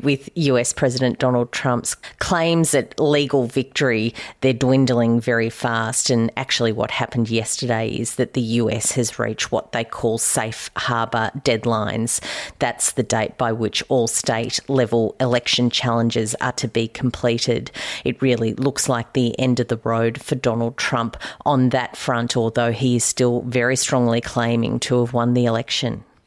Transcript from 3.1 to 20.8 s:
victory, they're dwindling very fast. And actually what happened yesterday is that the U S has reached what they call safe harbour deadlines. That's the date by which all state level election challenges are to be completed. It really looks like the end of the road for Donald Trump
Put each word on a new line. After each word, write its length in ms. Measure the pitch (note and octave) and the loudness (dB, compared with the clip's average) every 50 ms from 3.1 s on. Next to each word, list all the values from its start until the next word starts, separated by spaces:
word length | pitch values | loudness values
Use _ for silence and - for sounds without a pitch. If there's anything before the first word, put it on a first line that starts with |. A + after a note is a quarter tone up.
| D3 D3 D3 C3+ - C#3 B2 A#2 | 4 4 2 2 2 2 2 2
victory, 680 | - C#3 B2+ - - - D3+ C3 A#2 A2 A2 A#2 - - - - - _ | 0 -2 -2 -2 -2 0 2 2 2 2 0 -2 -2 -4 -14 -16 -14 _
they're 120 | - C3 B2+ | 0 2 2
dwindling 680 | A2+ C3 B2+ C3 C3+ C3+ B2 B2 A#2 A#2+ A#2 A#2 A#2+ | 4 4 4 6 6 6 4 4 4 4 4 4 2
very 300 | A#2 - A#2+ A#2 A2+ A2+ | 2 2 2 2 2 0
fast. 600 | - - - B2 A#2 A2+ A2+ A2 A#2 - - - | -2 -2 -2 0 0 0 -2 -2 -2 -2 0 2
And 220 | C3 A#2 A2+ A#2 - - | 2 2 2 0 -2 -4
actually 340 | A2+ - - - A#2+ A2+ | -4 -4 -2 0 0 0
what 200 | G#2+ A2+ A#2 - | 0 0 -2 -2
happened 380 | - - A#2 - - B2 A2+ A2 | -2 -4 -4 -2 0 -2 -2 0
yesterday 600 | A2+ A2+ A2 - - - - A#2+ A#2 A2 A2+ A2 | 0 -2 -2 -2 -6 -4 -2 -2 -2 0 -2 -2
is 260 | A2 - A#2 - - | -4 -4 -6 -6 -2
that 180 | - B2+ - - | -2 -4 -2 -2
the 80 | B2+ | -4
U 280 | A#2+ A2 A#2 A#2 A#2 G#2+ | -2 0 0 0 0 0
S 220 | - A2+ - - | 0 -2 -2 -2
has 260 | - - A#2+ A2 - - | -2 0 -2 -2 -2 -4
reached 340 | A2 A2 A2 - - - | -4 -4 -2 -4 -4 -2
what 200 | - A2 - - | -2 -4 -4 -2
they 120 | - A#2+ A#2 | -6 -6 -6
call 360 | - - - - A#2 A2 A#2 | -6 -8 -4 -2 -2 0 0
safe 500 | - - - - A2 A2+ A2 - - - - - | 0 0 0 0 -2 -4 -6 -8 -12 -10 -8 -6
harbour 540 | - - B2 A#2 A2+ A2+ - A2+ A2 G#2 - C#3 | -4 -2 0 0 0 0 0 -2 -2 -2 -4 -2
deadlines. 840 | - - A#2+ A2 - A#2+ A#2 A2 G#2 G#2 G2+ A2+ A2 A#2+ - - - - - - - - - - | 0 0 0 0 0 0 0 0 0 -2 -2 -2 -2 -2 -2 -4 -4 -6 -10 -10 -10 -12 -6 -2
That's 320 | - B2 A#2 - - - | -2 -2 -2 -2 -4 -4
the 120 | - - A#2 | -2 -2 -2
date 340 | - A#2 A2+ G#2+ - - _ | 0 0 0 0 -2 -2 _
by 140 | B2+ A#2 | -2 -2
which 320 | A2+ A2+ A2+ G2+ - - - - | 0 0 -2 -2 -2 -4 -4 0
all 180 | C#3+ C3 A#2 A2+ | 0 0 2 0
state 520 | - - - - A#2+ A2+ A#2 A#2+ - - - - | -2 -2 -2 0 -2 -2 -2 -4 -4 -6 -4 -2
level 460 | C#3 C3 B2 G#2 - A#2 A2+ G#2 - - | 0 0 2 2 2 2 2 0 0 -2
election 500 | C3 B2+ A#2+ A#2+ - - - - B2 A#2+ | 0 2 2 0 0 0 0 2 2 2
challenges 680 | - - - B2 A#2 A#2 A2+ A#2 - A#2 A2+ G#2+ - - | 0 0 -2 0 2 2 2 2 2 0 -2 -2 -2 -2
are 140 | - C3 - | -4 -4 -4
to 140 | - - A#2 | -4 -6 -2
be 200 | - A#2 A2+ A2 | 0 -2 -2 -2
completed. 840 | - - - B2+ - - - B2 A#2 A#2 - - A#2 B2 - C3 - - - - - - - | -4 -2 -2 -2 -2 0 0 0 0 0 0 0 0 0 -2 -6 -10 -12 -10 -10 -10 -6 -4
It 160 | C3 B2 - | -4 -2 0
really 320 | - C3 B2 A2 A#2 A2+ G#2+ | 2 2 2 2 0 -2 -2
looks 340 | - C3 C#3 C3 - - - | 0 -2 -2 0 -2 -2 0
like 260 | C3 A#2 A2+ - _ | 0 -2 -2 -2 _
the 240 | C3+ B2+ A#2 A2 - | 0 0 2 2 0
end 200 | B2+ B2+ B2 A#2+ | 2 2 2 2
of 100 | B2 - | 2 -2
the 100 | B2 A2 - | -2 -2 0
road 380 | A#2 A#2 A2+ A2+ A#2 A#2 - | -2 0 2 2 0 0 -2
for 140 | - - C#3+ | -4 -4 -4
Donald 420 | B2+ - B2+ A2+ A#2 A#2 A#2 A#2+ | -2 0 0 0 0 -2 -2 -2
Trump 400 | - | -4